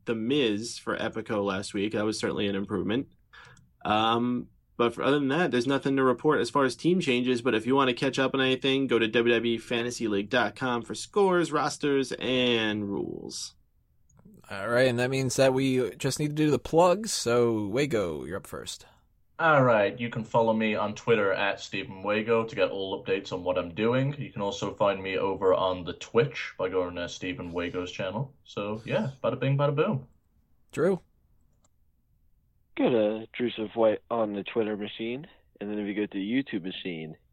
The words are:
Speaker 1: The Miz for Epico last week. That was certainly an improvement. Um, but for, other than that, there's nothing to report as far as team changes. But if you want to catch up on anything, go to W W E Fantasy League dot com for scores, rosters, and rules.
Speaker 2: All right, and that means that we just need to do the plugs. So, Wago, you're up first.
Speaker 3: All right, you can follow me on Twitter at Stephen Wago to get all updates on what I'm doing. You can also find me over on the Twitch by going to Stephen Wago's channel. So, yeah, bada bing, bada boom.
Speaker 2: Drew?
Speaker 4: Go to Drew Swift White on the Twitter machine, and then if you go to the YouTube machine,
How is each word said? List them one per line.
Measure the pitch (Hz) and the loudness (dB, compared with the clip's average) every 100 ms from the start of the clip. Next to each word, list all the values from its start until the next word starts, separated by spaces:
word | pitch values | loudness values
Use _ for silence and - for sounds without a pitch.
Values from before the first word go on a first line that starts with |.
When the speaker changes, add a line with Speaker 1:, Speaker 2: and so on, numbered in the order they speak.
| - | -6
Speaker 1:
The | 113 | -4
Miz | 113 147 117 104 117 - | 0 2 2 0 -4 -8
for | - - | -6 -4
Epico | 107 113 107 104 | -4 -6 -4 -2
last | 101 95 - | 0 -2 -4
week. | 104 104 | -4 -2
That | 110 107 | 0 -2
was | 107 | -2
certainly | 113 69 101 | -2 -2 -2
an | 98 | -2
improvement. | 101 98 98 120 - _ _ - - - _ _ | -2 -2 0 -2 -4 _ _ -20 -20 -20 _ _
Um, | - 107 113 117 123 123 - _ _ - | 0 2 2 2 0 -2 -6 _ _ 0
but | 120 - | 0 2
for, | |
other | 131 147 | 2 2
than | 135 | 2
that, | 151 165 | 0 2
there's | 123 120 | 2 0
nothing | 135 139 135 | 0 0 2
to | |
report | 131 120 151 127 | 2 4 2 2
as | 117 | 2
far | 143 | 2
as | 131 - | 2 2
team | 160 180 | 2 2
changes. | 147 123 123 120 | 2 2 2 0
But | 127 107 | 2 0
if | 117 | 2
you | 139 | 4
want | 131 | 4
to | |
catch | 120 139 139 | 2 0 0
up | 131 | 0
on | 135 | 2
anything, | 131 127 135 135 131 | 2 2 0 0 2
go | 113 | 2
to | 110 | 2
W | 120 120 | 2 4
W | 117 117 113 | 2 2 -2
E | |
Fantasy | - 120 120 117 113 | -2 -4 -2 -4 -2
League | 101 104 | -2 0
dot | 127 104 - | 0 0 -2
com | 127 120 | -2 -2
for | 113 107 | -4 -10
scores, | - 208 196 175 156 | -4 2 4 4 2
rosters, | 147 147 - 147 139 127 | 0 -2 -2 0 2 0
and | - 117 127 123 113 110 107 101 | -4 0 2 4 2 2 0 -2
rules. | 98 50 50 - - - - _ _ _ _ _ _ - - - | -4 -6 -8 -10 -10 -12 -16 _ _ _ _ _ _ -20 -20 -12
Speaker 2:
All | 98 107 | -8 0
right, | 120 131 | 2 2
and | 120 | 2
that | 127 | 0
means | 135 127 - | 0 0 2
that | 135 | 4
we | 131 135 127 113 - | 4 2 2 -2 -4
just | 135 - | -4 -2
need | 151 | -2
to | 151 | 0
do | 151 | 2
the | 135 | 2
plugs. | - 160 180 185 220 | 2 4 6 4 -2
So, | - 117 120 117 110 101 | -4 2 4 4 2 0
Wago, | 120 147 110 87 76 67 | 0 0 0 0 -4 -8
you're | 95 | -10
up | - | -10
first. | 69 57 - - _ _ _ _ - | -12 -12 -14 -18 _ _ _ _ 0
Speaker 3:
All | 165 147 | 4 6
right, | 127 110 98 - | 6 4 2 -2
you | 120 | -6
can | 117 | -6
follow | 107 120 113 | 0 2 4
me | 110 110 104 | 2 2 0
on | 104 | -2
Twitter | 107 - 110 98 | -2 2 2 4
at | - 98 95 | 2 0 -2
Stephen | - 98 92 95 | -6 -8 -8 -6
Wago | 104 107 107 113 | -2 0 2 2
to | 113 - | 2 0
get | 101 | 0
all | 98 95 98 | 0 -6 -6
updates | - 95 95 | -2 -4 -4
on | 92 | -4
what | 90 90 | -2 -2
I'm | 87 | -2
doing. | 85 113 127 135 139 | 0 2 2 0 -4
You | 98 | -8
can | - | -6
also | 101 98 98 - | -4 -4 -6 0
find | 101 95 | 0 0
me | 95 92 | -2 -2
over | 98 92 95 92 | -2 2 4 4
on | 92 90 | 2 -2
the | 87 | -6
Twitch | - - - - - - - | -10 0 2 2 -2 -10 -6
by | 92 | -2
going | 92 87 87 | 0 -2 -4
to | 85 | -8
Stephen | - 92 90 87 | -8 -8 -8 -8
Wago's | 85 85 90 90 | -6 -4 -6 -6
channel. | - 95 104 135 - | -6 -6 -4 -6 -10
So, | - - 104 110 - | -12 -8 -6 -6 -4
yeah, | 175 220 - | -2 -2 -2
bada | - 131 | -2 0
bing, | 135 139 | 0 2
bada | 143 139 | 2 2
boom. | 190 147 - _ _ _ _ _ _ | 0 -2 -6 _ _ _ _ _ _
Speaker 2:
Drew? | - 175 180 - _ _ _ _ _ _ _ _ _ _ _ _ _ _ _ _ - | 0 0 0 -6 _ _ _ _ _ _ _ _ _ _ _ _ _ _ _ _ 0
Speaker 4:
Go | 262 | 2
to | 117 104 110 113 | 4 2 -2 -8
Drew | - 120 | -4 -4
Swift | 110 107 113 | -4 -4 2
White | 110 107 - | 2 2 -2
on | 117 107 | -2 -2
the | 101 | -4
Twitter | 92 117 107 101 | -4 -2 -2 -4
machine, | 104 - 113 131 175 - _ - | -8 -8 -8 -8 -12 -20 _ -12
and | 101 | -8
then | 104 | -6
if | 104 | -4
you | 101 | -4
go | 104 | -4
to | |
the | 98 | -4
YouTube | 101 127 135 104 | -2 -2 -2 -6
machine, | 92 - 95 82 80 - _ | -6 -8 -8 -8 -10 -14 _